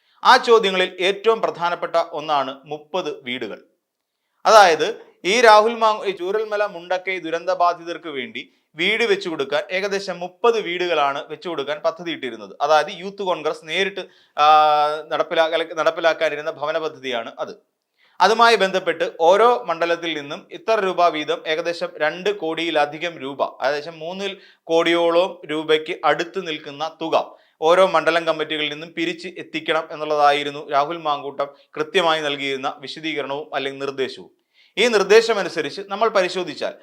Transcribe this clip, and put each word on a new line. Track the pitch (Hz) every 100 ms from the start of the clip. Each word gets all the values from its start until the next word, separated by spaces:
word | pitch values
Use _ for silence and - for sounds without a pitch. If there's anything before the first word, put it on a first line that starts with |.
| _ -
ആ | 202 254
ചോദ്യങ്ങളിൽ | 247 226 196 185 185 185
ഏറ്റവും | 180 196 220 226
പ്രധാനപ്പെട്ട | 170 151 175 170 170 165
ഒന്നാണ് | - 160 156 143 131 135
മുപ്പത് | 151 151 - 185 151 139
വീടുകൾ. | 123 127 110 87 _ _ _ _ _ _ _ _ 175
അതായത് | 220 190 151 175 233 - _
ഈ | 175 233
രാഹുൽ | 233 214 220
മാ-, | 233 220 214
ഈ | 196
ചൂരൽമല | 180 180 214 214 208
മുണ്ടക്കൈ | 208 170 175 185 185 185
ദുരന്ത | 160 165 170
ബാധിതർക്ക് | 180 175 165 170 160 160
വേണ്ടി | 139 117 120 160 _ _
വീട് | 151 180 220
വെച്ചു | 226 196 180
കൊടുക്കാൻ | 160 151 147 -
ഏകദേശം | 185 202 196 190 175
മുപ്പത് | 180 - 233 226
വീടുകളാണ് | 170 175 180 156 139 139 151
വെച്ചു | 147 185
കൊടുക്കാൻ | 156 139 151
പദ്ധതിയിട്ടിരുന്നത്. | 165 160 170 139 127 110 101 -
അതായത് | 143 156 151
യൂത്ത് | 180 190 196
കോൺഗ്രസ് | 190 160 151 160
നേരിട്ട്, | 160 170 190 190 175 _ _ -
ആ, | 151 156 151 151 147 156 151
നടപ്പിലാ-, | 151 156 165 160 165 160
നടപ്പിലാക്കാനിരുന്ന | 165 151 165 165 156 156 147 151
ഭവന | 139 147 160
പദ്ധതിയാണ് | 156 135 131 120 113 -
അത്. | 127 - _ _ _ _ _ -
അതുമായി | 185 226 233 220
ബന്ധപ്പെട്ട് | 190 185 170 165 180 -
ഓരോ | 165 202 233 240 180
മണ്ഡലത്തിൽ | 165 170 170 165 151
നിന്നും | 139 180 -
ഇത്ര | 170 - 220
രൂപ | 190 175 175
വീതം, | 156 147 165 160
ഏകദേശം | 156 170 170 175 -
രണ്ട് | 151 170 190 202
കോടിയിലധികം | 160 160 165 156 147 151 175 156
രൂപ, | 135 139 101 - 127
ഏകദേശം | 147 156 165
മൂന്ന് | 160 190 196 190 - _
കോടിയോളം | - 165 165 170 170 170 185 180 147
രൂപയ്ക്ക് | 151 156 151 - -
അടുത്ത് | 156 151 170 196 175
നിൽക്കുന്ന | 151 147 139 160 160
തുക | 175 147 - - _ -
ഓരോ | 160 180 190
മണ്ഡലം | 165 156 170
കമ്മിറ്റികളിൽ | 165 156 151 156 151
നിന്നും | 147 170 170
പിരിച്ച് | 165 175 190 165
എത്തിക്കണം | 156 156 156 160 160
എന്നുള്ളതായിരുന്നു | 156 151 151 143 147 143 143 151
രാഹുൽ | 143 147 170
മാങ്കൂട്ടം | 156 143 135 139 143 - _ 147
കൃത്യമായി | 156 185 170 160
നൽകിയിരുന്ന | 151 143 139 135 139 -
വിശദീകരണവും | 135 165 156 147 131 143 156
അല്ലെങ്കിൽ | 147 135 135
നിർദ്ദേശവും. | 139 135 127 95 85 _ _ _ _ -
ഈ | 240
നിർദ്ദേശമനുസരിച്ച് | 214 185 220 226 208 175 170 143 196 196
നമ്മൾ | 202 226
പരിശോധിച്ചാൽ | 202 180 185 165 131 104 -